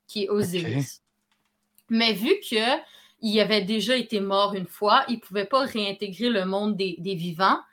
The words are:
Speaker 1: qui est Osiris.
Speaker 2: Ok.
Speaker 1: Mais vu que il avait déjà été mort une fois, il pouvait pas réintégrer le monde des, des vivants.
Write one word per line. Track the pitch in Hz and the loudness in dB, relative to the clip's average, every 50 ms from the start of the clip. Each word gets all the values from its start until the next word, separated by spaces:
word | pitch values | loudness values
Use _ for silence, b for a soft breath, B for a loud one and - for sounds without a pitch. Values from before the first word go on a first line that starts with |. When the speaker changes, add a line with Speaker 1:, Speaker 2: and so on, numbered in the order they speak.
| _ | _
Speaker 1:
qui | - - 214 196 | -10 -6 -4 -2
est | - | 0
Osiris. | 208 208 208 180 175 180 165 156 110 139 139 - - - _ | 0 0 0 0 -2 -2 -2 -2 -2 -2 -4 -4 -8 -14 _
Speaker 2:
Ok. | _ _ _ _ _ _ _ _ _ _ _ _ _ _ _ _ - | _ _ _ _ _ _ _ _ _ _ _ _ _ _ _ _ -2
Speaker 1:
Mais | 233 226 233 226 214 | 0 2 2 2 2
vu | 180 208 285 392 415 - - | 0 2 2 2 0 0 -2
que | 247 214 220 240 277 320 B B B B B B B B - | -2 0 2 2 0 -2 B B B B B B B B -4
il | 226 208 214 | 0 2 2
avait | 208 175 214 208 190 | 4 4 2 2 2
déjà | 180 226 220 196 220 254 | 0 -2 -2 0 0 0
été | 254 240 240 226 202 | 0 0 -2 -2 -2
mort | 196 196 196 196 202 202 202 | -2 0 2 2 2 2 0
une | 190 180 | -4 -8
fois, | - - - 208 202 220 269 - - | -8 -8 -4 2 4 4 4 4 2
il | 247 220 | -2 -6
pouvait | - - 185 202 196 | -6 -6 -4 -4 -2
pas | 196 - 262 277 | 0 0 0 0
réintégrer | 254 - 220 208 202 196 - 208 196 185 165 226 247 | 0 -2 -4 -4 -4 -6 -6 -8 -10 -6 -4 -2 0
le | 233 196 180 | 0 0 0
monde | 190 190 196 208 214 208 | 0 -2 -2 0 -2 -2
des, | 180 196 185 165 170 | -2 -2 -4 -4 -6
des | 170 196 190 | -6 -6 -6
vivants. | 165 170 175 170 160 190 196 262 339 b b | -4 -6 -6 -2 2 2 4 4 2 b b